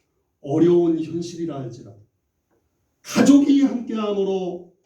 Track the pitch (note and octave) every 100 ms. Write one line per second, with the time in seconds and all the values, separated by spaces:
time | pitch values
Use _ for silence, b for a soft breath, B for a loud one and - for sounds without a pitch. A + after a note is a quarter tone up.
0 | b _ _ _ C#3+ D#3 E3+ F3 E3 D#3+
1 | - E3+ - E3 D#3+ C3+ A#2+ A2 A2 -
2 | _ _ _ _ _ _ _ _ _ _
3 | - - C#4 C#4+ C#4+ C#4 C4+ A#3+ - A3
4 | G#3 G3 F#3+ F#3+ F3 F3+ - _